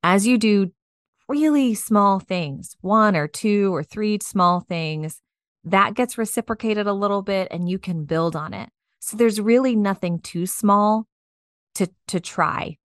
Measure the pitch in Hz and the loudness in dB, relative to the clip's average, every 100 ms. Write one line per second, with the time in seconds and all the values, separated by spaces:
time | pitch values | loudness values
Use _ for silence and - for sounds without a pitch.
0 | 170 196 208 247 220 202 190 _ _ _ | 2 2 4 2 4 2 2 _ _ _
1 | _ _ _ 294 311 294 262 214 - 214 | _ _ _ 0 2 4 2 0 0 2
2 | 202 190 - 185 156 143 - - 185 214 | 4 2 -2 -4 -4 -8 -14 -12 0 2
3 | 214 180 147 - 214 208 196 170 156 - | 4 2 -2 -2 0 2 2 0 -6 -4
4 | 214 208 - 196 180 175 - 170 160 156 | -2 -2 -4 2 2 2 -2 -6 -4 -6
5 | 156 - _ _ _ _ 165 190 202 214 | -8 -12 _ _ _ _ -2 0 0 0
6 | 247 - 220 - - 220 226 208 208 196 | -4 -2 -6 -4 -6 -6 -2 -2 -2 -2
7 | 202 202 196 196 185 170 175 190 - 170 | 0 -2 -2 -2 -2 -4 -4 -4 -4 -6
8 | 147 165 165 160 156 196 - _ _ _ | -2 -2 -2 -4 -10 -12 -14 _ _ _
9 | - 214 233 214 208 240 262 220 202 190 | -14 0 2 2 2 4 4 2 0 -2
10 | 180 170 - 175 185 - 208 202 208 220 | -4 -6 -6 -6 -6 -2 4 4 4 0
11 | 220 _ _ _ _ _ _ - 180 _ | -2 _ _ _ _ _ _ -4 -4 _
12 | - 185 - - 160 156 160 156 | -8 -6 -6 -2 -2 -2 -8 -12